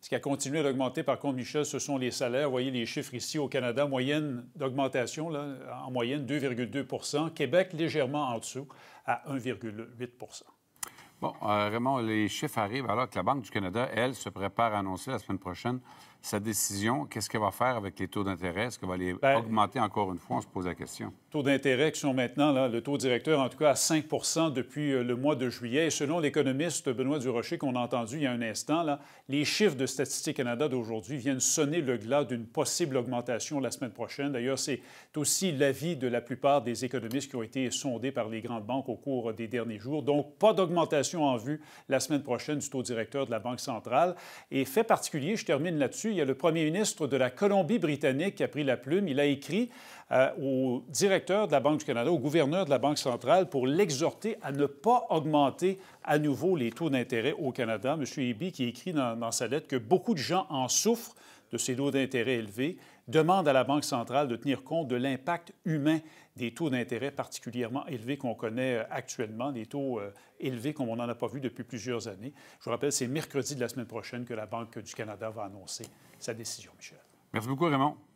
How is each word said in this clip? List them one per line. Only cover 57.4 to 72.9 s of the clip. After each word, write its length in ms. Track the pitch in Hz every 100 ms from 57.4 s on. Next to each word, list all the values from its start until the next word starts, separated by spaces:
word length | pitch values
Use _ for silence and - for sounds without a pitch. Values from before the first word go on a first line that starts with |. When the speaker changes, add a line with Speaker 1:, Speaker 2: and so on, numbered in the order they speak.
| 147
Speaker 1:
Canada. 420 | 123 117 110 117 160
Monsieur 260 | 127 -
Eby, 300 | 127 110 180
qui 120 | -
écrit 300 | 123 117 -
dans, 240 | 160 123 113
dans 140 | 117
sa 160 | 117 117
lettre 200 | 139 -
que 80 | 131
beaucoup 380 | 110 185 185
de 40 | 202
gens 280 | 113 180 185
en 200 | 143 127
souffrent 460 | - 208 233 - - - - _
de 60 | 117
ces 180 | - 123
taux 140 | 143
d'intérêt 460 | 135 127 131 113 123
élevés, 420 | 107 101 135 185 - - -
demande 420 | 131 156 190 156
à 40 |
la 120 | 131
Banque 200 | 123 147
centrale 440 | 135 127 113 123 147
de 80 | 113
tenir 280 | 143 131
compte 240 | - 160 151
de 80 | 123
l'impact 560 | 131 131 170 175 - -
humain 340 | - 156 143 160 156 - - -
des 160 | 120
taux 180 | 117 165
d'intérêt 400 | 127 113 117 135
particulièrement 720 | 139 120 - - 120 117 131 147
élevés 300 | 135 110 139
qu'on 180 | 135
connaît, 420 | 107 113 113 131 120
euh, 80 | 110
actuellement, 600 | 147 127 - 110 110 131
des 160 | 131 110
taux, 320 | 143 139 120
euh, 140 | 101 98 - _
élevés 340 | 147 123 127
comme 160 | 147 123
on 80 | 113
n'en 120 | 120
a 60 |
pas 120 | 117 117
vu 140 | 123
depuis 240 | 131 -
plusieurs 420 | 117 123 101 120 107
années. 260 | 95 117 - - -
Je 40 |
vous 60 | -
rappelle, 220 | 117 147